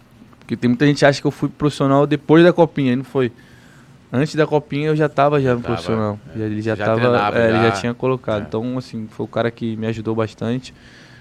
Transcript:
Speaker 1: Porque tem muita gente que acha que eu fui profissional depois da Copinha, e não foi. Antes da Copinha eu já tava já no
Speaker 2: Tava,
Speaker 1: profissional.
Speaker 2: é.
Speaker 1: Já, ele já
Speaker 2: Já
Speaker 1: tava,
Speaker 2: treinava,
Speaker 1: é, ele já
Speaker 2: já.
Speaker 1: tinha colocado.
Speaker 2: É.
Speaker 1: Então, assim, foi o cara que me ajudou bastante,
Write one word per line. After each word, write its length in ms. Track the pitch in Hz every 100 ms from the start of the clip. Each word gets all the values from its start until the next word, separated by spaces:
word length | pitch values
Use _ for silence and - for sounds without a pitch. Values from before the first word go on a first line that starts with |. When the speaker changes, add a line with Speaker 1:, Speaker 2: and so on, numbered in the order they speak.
| _ - - -
Speaker 1:
Porque 180 | - 117
tem 100 | 123
muita 180 | 120 143
gente 120 | 143
que 60 | 143
acha 160 | 139
que 60 | 147
eu 40 |
fui 160 | - 143
profissional 580 | - 147 - 139 139 143
depois 360 | 147 - 160
da 80 | 175
Copinha, 420 | 170 160 - 135
e 20 | 123
não 80 |
foi. 280 | 131 139 123 - - - - - - - _ 123
Antes 200 | 151 151
da 100 | 151
Copinha 440 | 151 143 139 156
eu 60 | 156
já 140 | 151
tava 320 | - 143 147
já 140 | 131 120
no 60 |
Speaker 2:
Tava, 120 | 120
Speaker 1:
profissional. 460 | 113 - 113 107 104 - 113
Speaker 2:
é. 20 |
Speaker 1:
Já, 60 | 110
ele 160 | 107
já 140 | 110 107
Speaker 2:
Já 100 | 104
Speaker 1:
tava, 140 | 113
Speaker 2:
treinava, 400 | 123 120 104 117
Speaker 1:
é, 100 | 113
ele 80 | 110
já 60 | 113
Speaker 2:
já. 20 |
Speaker 1:
tinha 220 | 101 113 120
colocado. 480 | 127 127 - 107
Speaker 2:
É. 20 | 101
Speaker 1:
Então, 300 | 113 123 127
assim, 300 | 127 113 110
foi 160 | - 113
o 20 |
cara 220 | - 117
que 260 | 113 117 110
me 120 | 110
ajudou 260 | 113 110
bastante, 580 | 113 107 - 113 127 127 - - - - -